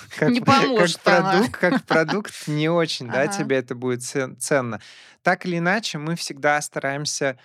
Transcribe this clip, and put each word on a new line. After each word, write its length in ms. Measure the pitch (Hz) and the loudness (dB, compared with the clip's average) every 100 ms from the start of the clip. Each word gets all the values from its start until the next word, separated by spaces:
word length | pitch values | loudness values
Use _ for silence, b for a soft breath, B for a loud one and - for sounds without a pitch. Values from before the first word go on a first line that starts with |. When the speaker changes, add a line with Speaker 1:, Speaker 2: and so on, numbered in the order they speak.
| - - | -12 0
Speaker 1:
как, 160 | 156 | 2
Speaker 2:
Не 80 | 247 | 2
Speaker 1:
как 60 | 220 | 4
Speaker 2:
поможет 600 | 269 277 226 175 160 208 | 4 4 4 2 2 2
она. 360 | 175 190 190 | 4 4 2
Speaker 1:
продукт, 140 | 247 - | 2 2
как 280 | 180 247 - | 2 2 2
продукт 480 | 160 160 196 - - 151 | 0 2 -2 -4 -12 -4
не 220 | 151 156 | 0 2
очень, 420 | 170 160 - 123 | 2 0 -4 -4
да, 120 | 127 | 0
Speaker 2:
Ага. 60 | 147 | 0
Speaker 1:
тебе 280 | 196 - 131 | 0 0 0
это 180 | 127 | -2
будет 280 | 123 127 123 | -6 -4 -4
цен-, 340 | 123 139 131 - | -4 -4 -4 -8
ценно. 420 | - 143 120 110 B B B B | 0 0 0 -8 B B B B
Так 240 | 180 185 180 | -2 0 -2
или 120 | 170 | -2
иначе, 400 | 175 214 - 151 | 0 -2 -4 -6
мы 160 | 156 170 | -6 -6
всегда 440 | - 143 147 147 | -6 -2 0 0
стараемся 760 | - 151 139 143 151 - 139 127 | -2 -6 -6 -4 -6 -2 -4 -4